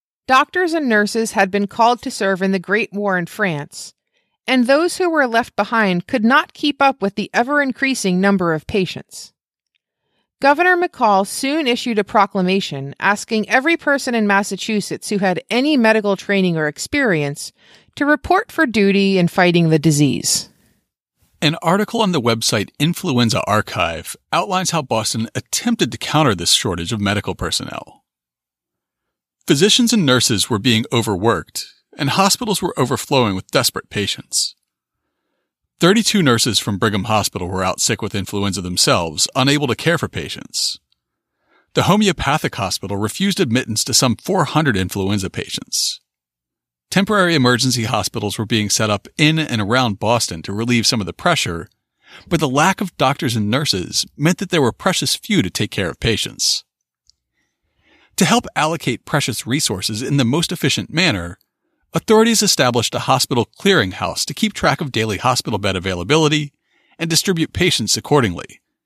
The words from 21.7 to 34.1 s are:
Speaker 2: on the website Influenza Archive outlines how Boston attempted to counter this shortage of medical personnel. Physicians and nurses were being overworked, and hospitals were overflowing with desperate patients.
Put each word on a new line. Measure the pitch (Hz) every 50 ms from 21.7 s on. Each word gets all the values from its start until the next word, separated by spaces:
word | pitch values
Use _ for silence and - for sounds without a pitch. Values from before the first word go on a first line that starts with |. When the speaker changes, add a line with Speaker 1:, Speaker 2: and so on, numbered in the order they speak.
| 180 202 208 - - 233 220
Speaker 2:
on | 185 175
the | 147
website | 110 117 113 113 - - 117 107 98 - _ -
Influenza | 147 165 170 - - 175 131 120 120 110 - - -
Archive | - 104 107 - - - 95 87 82 82 80 - - - - _ _ -
outlines | 165 180 208 185 185 185 - 175
how | 160 139
Boston | - 117 110 107 - - 113 113 - -
attempted | 131 - _ - - - 240 233 - 285 233 -
to | -
counter | - - - 151 156 127 101
this | 82 87 - -
shortage | - - 110 87 85 87 85 117
of | 107
medical | 101 98 104 104 - - 90
personnel. | - - 80 - - - - - - - - - _ _ _ _ _ _ _ _ _ _ _ _ _ _ _ _ _ _ _ _ _ _ _ _ _ _ _ _ _ _
Physicians | - 156 139 180 214 - - 240 226 240
and | 214 165
nurses | 131 127 123 - - 113 95 - -
were | 117 101
being | 107 127 113 113 110 - -
overworked, | 117 104 110 101 87 101 117 107 82 - - _ - - - - _ _ _ -
and | - 151 135
hospitals | - 196 190 202 - - 247 214 190 -
were | 190 175 - -
overflowing | 131 127 135 - - - 147 131 120 104 95
with | 92 - -
desperate | - 139 120 - - - - _
patients. | - 110 101 -